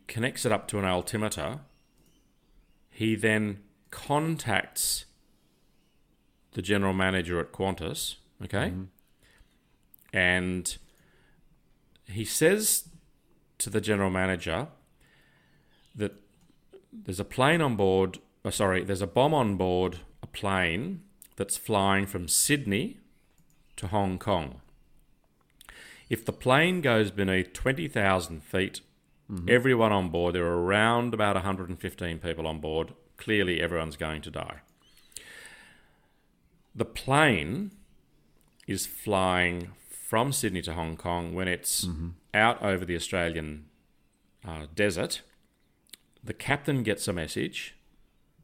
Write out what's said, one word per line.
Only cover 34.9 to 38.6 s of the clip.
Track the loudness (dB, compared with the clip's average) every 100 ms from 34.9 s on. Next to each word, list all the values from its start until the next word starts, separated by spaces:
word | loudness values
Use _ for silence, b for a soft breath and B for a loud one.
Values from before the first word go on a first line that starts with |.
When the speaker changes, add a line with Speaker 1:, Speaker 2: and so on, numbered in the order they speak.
| B B B B B B B B B B B B B B _ _ _ _
Speaker 1:
The | -6
plane | -6 -4 2 6 6 4 0 -4 -6 -10 -20 -20 _ _ _ _ _ _